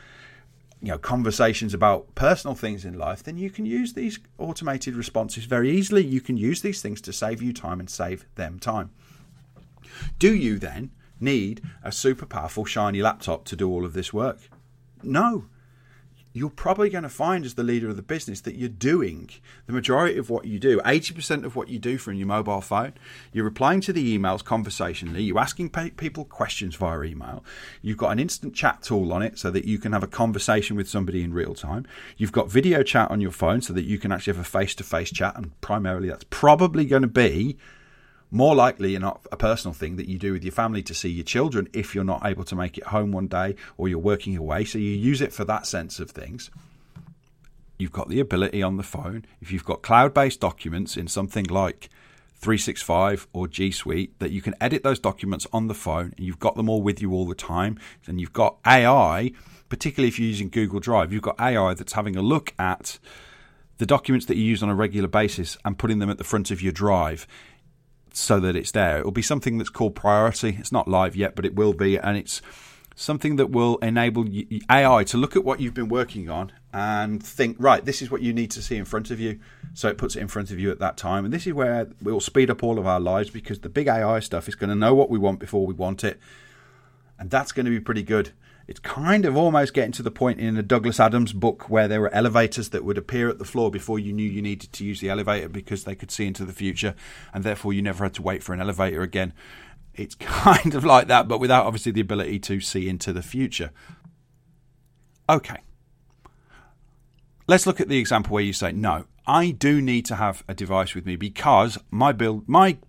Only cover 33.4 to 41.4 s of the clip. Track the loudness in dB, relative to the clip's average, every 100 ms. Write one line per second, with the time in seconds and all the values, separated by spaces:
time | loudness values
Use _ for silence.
33.4 | 2 2 0 -4 -2 -2 -2 -4 -2 -4
34.4 | -2 -2 -2 -4 -4 -4 -4 -4 -4 -4
35.4 | -12 -12 -4 -2 -2 -2 -4 -6 -12 4
36.4 | 8 8 6 4 4 4 4 4 4 4
37.4 | -2 -4 -14 -20 -20 -20 _ _ -4 4
38.4 | 6 8 6 4 -2 -2 -4 -6 -10 -2
39.4 | 0 0 -4 -8 -8 -8 -8 -4 -4 -4
40.4 | -4 -2 -2 -2 -6 -6 -6 -6 -4 0